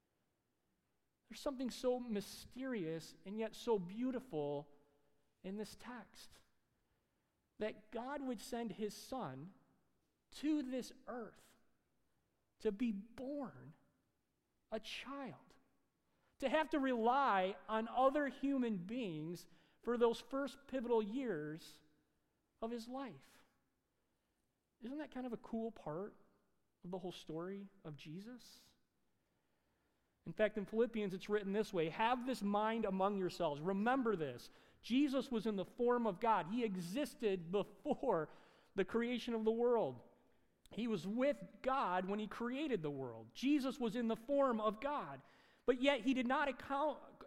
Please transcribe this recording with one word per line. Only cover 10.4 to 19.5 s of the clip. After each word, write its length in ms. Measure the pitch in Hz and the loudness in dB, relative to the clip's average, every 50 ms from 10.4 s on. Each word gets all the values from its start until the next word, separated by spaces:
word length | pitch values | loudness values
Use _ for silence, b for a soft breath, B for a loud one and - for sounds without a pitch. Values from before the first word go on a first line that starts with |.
| - 302 311 302 269 | 0 0 0 0 0
this 300 | 254 254 254 - - - - - - | -2 -4 -4 -4 -6 -12 -16 -12 -10
earth 260 | 226 247 220 180 - - - - - _ _ _ _ _ _ _ _ _ _ _ _ _ _ _ _ _ _ _ _ _ | -8 -8 -8 -10 -12 -18 -20 -20 -20 _ _ _ _ _ _ _ _ _ _ _ _ _ _ _ _ _ _ _ _ _
to 120 | - 220 202 | -4 -4 -2
be 180 | 202 254 233 | 0 0 0
born 840 | 214 196 202 - - - 254 262 294 285 269 185 131 123 127 135 160 - _ _ _ _ _ _ _ _ _ _ _ _ _ _ _ _ _ _ | -2 -4 -6 -10 -12 -10 -8 -6 -6 -6 -6 -8 -10 -14 -18 -18 -20 -20 _ _ _ _ _ _ _ _ _ _ _ _ _ _ _ _ _ _
a 100 | 214 220 | -8 -8
child, 540 | 220 - - - - 240 277 285 277 220 135 - - - - _ _ _ _ _ _ _ _ _ _ _ _ _ _ _ _ _ | -6 -8 -10 -10 -10 -10 -8 -8 -8 -8 -10 -12 -18 -20 -20 _ _ _ _ _ _ _ _ _ _ _ _ _ _ _ _ _
to 100 | 277 247 | 0 4
have 220 | 247 311 311 311 | 4 4 4 4
to 80 | - 294 | 2 2
rely 760 | 262 269 254 233 220 233 254 277 277 254 202 190 185 190 202 - - - | 4 4 4 4 4 4 6 6 6 6 6 6 4 2 0 -4 -6 -2
on 180 | 220 220 226 233 | 0 0 0 0
other 400 | 220 233 262 269 277 302 294 269 | 2 4 6 6 6 4 2 0
human 500 | - - - 277 277 269 247 233 214 185 | 0 -2 0 2 2 2 2 2 0 -2
beings 680 | 170 190 226 269 240 190 160 151 151 165 180 165 - b | -2 -4 -4 -4 -2 -2 -4 -4 -4 -6 -6 -8 -10 b